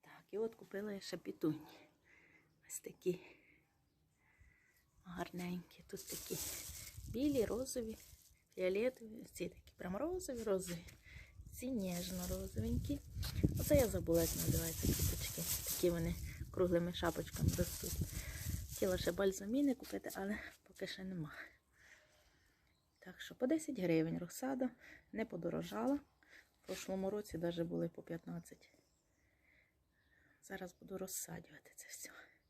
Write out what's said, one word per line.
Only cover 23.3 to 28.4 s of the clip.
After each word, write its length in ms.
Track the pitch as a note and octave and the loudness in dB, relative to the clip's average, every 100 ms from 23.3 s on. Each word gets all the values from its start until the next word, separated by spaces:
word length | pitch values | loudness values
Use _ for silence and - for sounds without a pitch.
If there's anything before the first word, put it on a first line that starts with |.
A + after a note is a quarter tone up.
по 120 | - B3+ | -2 2
десять 340 | D#4+ - B3 | 2 0 0
гривень 380 | F3+ D#3+ D#3+ E3 | 6 6 6 0
розсада, 520 | E3+ - C4 C4 B3+ - - - _ | -4 -6 -4 0 0 -2 -20 -20 _
не 120 | G#3+ | -4
подорожала. 680 | A3 F3 E3+ D#3+ E3+ G3+ A#3+ | -4 -2 -2 -2 -2 0 2
В 720 | C#4+ - _ - - - _ - | 0 -2 _ -20 -20 -20 _ -8
прошлому 440 | F#3 - F#3+ F#3+ | -8 -4 -2 0
році 280 | G#3 G#3 E3 | -2 -4 -2
даже 260 | E3+ F3 | 0 0
були 240 | E3+ E3+ E3+ | 0 2 -2
по 140 | - | -4
п'ятнадцять. 680 | - E3 - E3+ | -8 -8 -6 -10